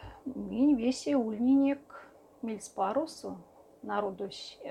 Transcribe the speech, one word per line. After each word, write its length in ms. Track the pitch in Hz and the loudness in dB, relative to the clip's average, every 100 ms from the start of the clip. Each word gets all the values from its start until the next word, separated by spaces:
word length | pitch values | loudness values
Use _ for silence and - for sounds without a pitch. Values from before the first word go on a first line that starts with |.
| - - | -18 -14
минь 500 | 269 208 202 214 285 | -12 -8 -6 2 4
весе 400 | 262 233 254 285 | 6 2 0 0
ульнинек 960 | 285 220 214 247 277 277 277 - - - - _ _ | 0 0 2 6 6 6 2 -8 -20 -20 -20 _ _
мельспарусу, 960 | 226 214 - - 196 254 311 - 220 180 - - _ _ | -8 -8 -10 -4 0 0 -2 -6 -12 -12 -16 -20 _ _
народу 460 | 208 208 202 185 202 | -4 -2 -2 -6 -10
щ-, 260 | - - - - | -10 -16 -14 -6